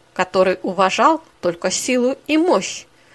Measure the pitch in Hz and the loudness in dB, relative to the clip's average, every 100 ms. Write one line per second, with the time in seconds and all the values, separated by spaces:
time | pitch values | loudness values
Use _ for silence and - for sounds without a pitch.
0 | _ - 180 190 185 185 - 180 185 - | _ -6 -2 2 2 0 -4 -2 0 2
1 | 269 311 - _ 175 170 180 - - 254 | 2 2 -4 _ -6 -4 -4 -4 -2 0
2 | 247 269 - 311 359 214 - - - _ | 0 -2 -2 0 2 0 -2 -10 -18 _
3 | _ | _